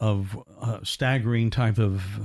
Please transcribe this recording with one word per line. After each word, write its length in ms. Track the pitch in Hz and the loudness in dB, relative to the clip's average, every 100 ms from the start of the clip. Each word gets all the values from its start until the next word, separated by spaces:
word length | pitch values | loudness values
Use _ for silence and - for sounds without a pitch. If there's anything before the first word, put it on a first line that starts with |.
of, 360 | 110 101 98 107 - - | 0 0 -2 -8 -14 -8
uh, 200 | 117 107 | -6 -4
staggering 680 | 101 - 127 131 113 117 117 | -6 -2 0 2 2 2 2
type 280 | 127 113 104 | 2 2 4
of 240 | 104 98 95 104 | 2 0 -4 -6